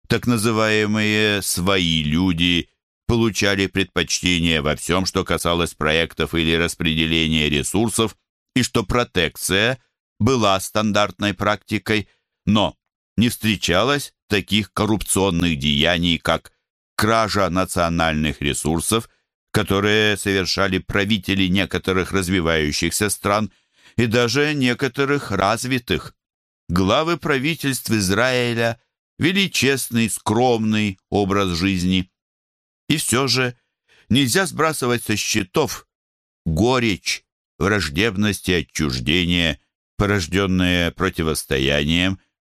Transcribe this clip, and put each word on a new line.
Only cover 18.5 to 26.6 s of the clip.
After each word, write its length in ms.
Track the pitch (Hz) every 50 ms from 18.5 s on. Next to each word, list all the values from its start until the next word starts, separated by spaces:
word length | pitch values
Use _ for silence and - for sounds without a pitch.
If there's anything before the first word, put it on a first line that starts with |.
| 65 - - 73 80 82 80 - 107 113 - - _ _ _ _ _ _ _ _
которые 680 | - 107 101 - 98 98 101 104 104 110 107 104 104
совершали 640 | 95 - 104 98 98 92 85 - 98 98 98 92 92
правители 680 | - - - 101 101 101 110 101 - - 98 98 95 95
некоторых 640 | 90 98 92 - - 90 - - 92 92 85 - -
развивающихся 1000 | 98 92 85 95 92 80 82 82 80 78 76 73 - 87 85 - - 107 101
стран – 420 | - - - 104 101 104 107 95 - _ _ _ _ _ _ - _
и 100 | - 120
даже 480 | 120 107 123 120 117 110 143 147 151 151
некоторых 760 | 147 131 123 123 - 143 131 120 - 139 135 143 143 - -
развитых. 840 | 101 95 95 98 113 117 - 127 131 127 - - 90 73 - - - _ _ _ _ _ _ _ _ _